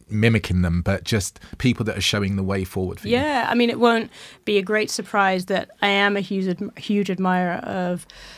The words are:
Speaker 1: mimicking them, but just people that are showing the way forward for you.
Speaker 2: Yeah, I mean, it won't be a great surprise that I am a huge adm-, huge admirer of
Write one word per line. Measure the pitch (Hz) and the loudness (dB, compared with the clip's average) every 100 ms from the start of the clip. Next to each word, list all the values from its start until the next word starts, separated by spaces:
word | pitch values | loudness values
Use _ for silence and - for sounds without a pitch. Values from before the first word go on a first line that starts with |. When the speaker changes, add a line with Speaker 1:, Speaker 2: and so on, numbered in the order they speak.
| - | -6
Speaker 1:
mimicking | 107 113 110 - 90 | 2 4 4 2 2
them, | 87 85 | 2 2
but | 90 98 | 0 -2
just | - 110 - - - - | 0 -2 -2 -10 -16 -2
people | 127 - 107 | 0 0 -2
that | 98 | -2
are | |
showing | - 107 98 98 | 0 0 0 0
the | |
way | 95 98 | 0 -2
forward | 95 95 90 87 | -2 -4 -4 -6
for | 208 | -2
you. | 240 | 0
Speaker 2:
Yeah, | 302 269 - | 0 0 0
I | 240 | 2
mean, | 233 | 2
it | - | 4
won't | 233 226 247 - - - | 4 2 -2 -12 -20 -10
be | - 202 | 0 0
a | |
great | 190 214 214 | 2 -2 -2
surprise | - 190 208 190 185 185 | -6 -2 2 2 2 0
that | 185 - - | -4 -4 -2
I | 202 | 0
am | 202 202 202 | 2 2 2
a | |
huge | 190 196 190 | -2 -2 -2
adm-, | 180 202 - | -2 -6 -8
huge | - 202 190 | -2 0 0
admirer | 180 185 180 180 175 | 0 2 2 0 -4
of | - 190 180 180 - - - | -6 -4 -2 -4 -8 -20 -20